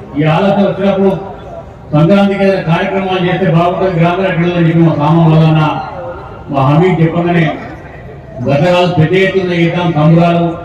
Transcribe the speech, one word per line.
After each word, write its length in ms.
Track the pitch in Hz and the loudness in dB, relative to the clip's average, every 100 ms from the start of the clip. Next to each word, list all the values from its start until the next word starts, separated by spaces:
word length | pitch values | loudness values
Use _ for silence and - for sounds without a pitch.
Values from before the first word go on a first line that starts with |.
| - 285 | -10 -2
ఈ 40 | 156 160 | 0 2
ఆలోచన 300 | 196 196 196 | 2 2 0
వచ్చినప్పుడు 440 | 180 196 190 196 175 - - - - - - - | 0 0 2 0 0 -6 -14 -16 -16 -18 -20 -4
సంక్రాంతికి 500 | 151 170 202 202 196 | 2 4 4 2 2
ఏదైనా 180 | 196 185 160 | 0 0 0
కార్యక్రమాలు 540 | 175 202 190 190 185 175 | -2 0 -2 -2 -2 -2
చేస్తే 220 | 165 165 160 | 0 0 2
బాగుంటుంది 440 | 175 185 185 165 | 2 0 -2 0
గ్రామీణ 300 | 170 180 185 165 | 0 0 -2 -2
క్రీడలు 220 | 175 175 | -2 0
అని 80 | 165 | 2
చెప్పి 140 | 165 160 | 4 2
మా 80 | 147 | 2
సామ 180 | 147 165 160 | 2 2 4
వల్లన్న, 360 | 156 160 156 147 135 - - - - - - - | 4 4 2 0 -2 -8 -10 -12 -12 -14 -16 -6
మా 100 | 135 139 | -2 2
హమీద్ 320 | 156 185 165 | 2 2 2
చెప్పగానే 440 | 160 170 170 170 156 127 - - - - - - - - 131 | 0 0 0 0 0 -4 -12 -16 -18 -18 -18 -18 -16 -8 -2
గతకాలం 420 | 139 175 180 180 151 | 0 2 2 2 2
పెద్ద 160 | 156 185 190 | 2 2 2
ఎత్తున 280 | 190 180 170 | 0 -2 0
చేద్దాం 320 | 170 175 170 151 | 0 0 -2 2
సంబరాలు 480 | 156 165 170 170 170 165 | 4 4 4 0 -2 -4